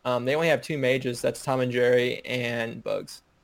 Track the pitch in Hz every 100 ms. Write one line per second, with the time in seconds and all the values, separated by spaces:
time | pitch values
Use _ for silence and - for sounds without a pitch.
0 | 127 123 123 151 165 135 - 147 127 135
1 | 127 123 127 - - 131 127 123 123 123
2 | 123 123 - 123 120 120 113 - - 104
3 | - - _ _